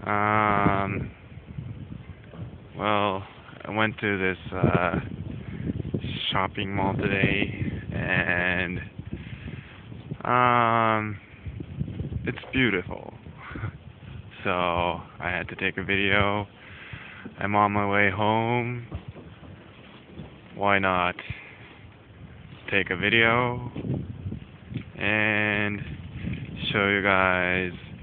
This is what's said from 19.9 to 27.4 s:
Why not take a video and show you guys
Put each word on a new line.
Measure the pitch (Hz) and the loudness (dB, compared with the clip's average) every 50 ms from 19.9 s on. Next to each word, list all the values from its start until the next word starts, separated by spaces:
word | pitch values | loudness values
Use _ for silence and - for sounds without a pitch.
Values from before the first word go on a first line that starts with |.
| - - - - - - - - - - - - - | -20 -20 -20 -20 -16 -16 -16 -16 -18 -20 -20 -16 -6
Why | 98 98 101 101 98 | 0 4 4 6 6
not | 95 95 92 90 90 87 90 - - - - - - - - - - - - - - - - - - - - - - - - - - - - - - - | 6 4 4 4 2 2 0 -4 -10 -12 -12 -12 -12 -18 -18 -20 -20 -20 -20 -20 -20 -20 -20 -20 -20 -20 -20 -20 -18 -18 -18 -20 -20 -20 -20 -16 -8 0
take | - 98 92 - | 0 0 2 2
a | 92 | 0
video | 87 92 104 110 117 113 117 113 120 123 123 120 123 123 120 - - 117 117 123 - - - - - - - - - - - - - - - - - - - - - | 0 2 4 6 6 6 6 6 4 2 0 -2 -4 -6 -8 -8 -8 -4 -4 -4 -4 -4 -8 -10 -10 -8 -8 -8 -8 -12 -16 -18 -20 -16 -10 -10 -10 -10 -10 -8 -2
and | 92 101 107 107 107 107 107 104 107 107 104 101 104 104 104 104 - - - - - - - - - - - - - - - - - - | 0 2 2 4 4 2 2 2 2 2 2 0 0 -2 -2 -4 -6 -10 -10 -12 -12 -12 -12 -8 -6 -6 -6 -6 -8 -10 -8 -6 -4 0
show | - 110 101 98 | 2 2 4 4
you | 101 101 | 4 4
guys | 92 101 95 95 95 92 92 90 | 4 4 4 6 6 4 4 4